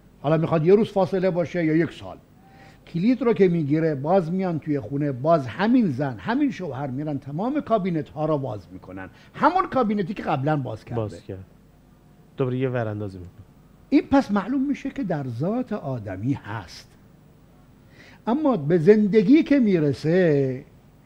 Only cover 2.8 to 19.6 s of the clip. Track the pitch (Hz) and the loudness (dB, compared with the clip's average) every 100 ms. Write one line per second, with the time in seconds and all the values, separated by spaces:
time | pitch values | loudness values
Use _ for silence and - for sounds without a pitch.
2.8 | - 170 208 254 240 214 190 170 143 156 | -10 -2 0 2 0 4 4 4 0 0
3.8 | 160 143 147 190 160 185 190 156 156 143 | 0 -2 2 2 2 -2 -2 -4 -2 -4
4.8 | 107 139 147 127 147 165 127 107 208 254 | -4 -4 -4 -2 2 2 2 -2 2 4
5.8 | 202 123 143 113 190 254 285 180 180 127 | 2 0 -4 -6 -4 -2 -2 -2 -8 -8
6.8 | 143 127 156 139 135 151 233 294 - 220 | -6 -6 -6 -6 -8 -6 -4 -4 -2 -2
7.8 | 185 160 - - 156 151 127 107 - 92 | 0 -4 -6 -6 -2 -2 -4 -10 -14 -18
8.8 | 90 95 92 - - - 285 370 370 262 | -16 -14 -16 -18 -20 0 2 2 0 0
9.8 | 220 208 170 220 233 147 139 151 120 110 | 0 0 -4 -6 -4 -2 0 -2 -2 -10
10.8 | - 117 107 87 - 95 95 - _ _ | -8 -6 -4 -8 -14 -14 -16 -20 _ _
11.8 | _ _ _ - - - 127 127 131 123 | _ _ _ -20 -20 -6 -4 -2 -2 -2
12.8 | 110 104 104 95 90 - - - - - | -4 -6 -8 -10 -16 -20 -20 -20 -20 -20
13.8 | - 285 - 277 - 202 190 277 277 269 | 0 0 4 2 2 -2 0 -2 -2 -4
14.8 | 277 - 208 156 131 117 190 240 247 208 | -6 -6 -4 -4 -4 -4 -4 -2 -4 -6
15.8 | 147 127 101 92 120 135 101 110 90 - | -6 -8 -8 -6 -4 -4 -6 -10 -10 -18
16.8 | - - - - - - - _ - - | -20 -20 -20 -20 -20 -20 -20 _ -20 -20
17.8 | - - - - - 269 294 214 143 180 | -20 -20 -20 -12 -4 0 2 0 2 4
18.8 | 151 214 208 220 190 302 - 285 | 6 6 6 4 6 6 6 4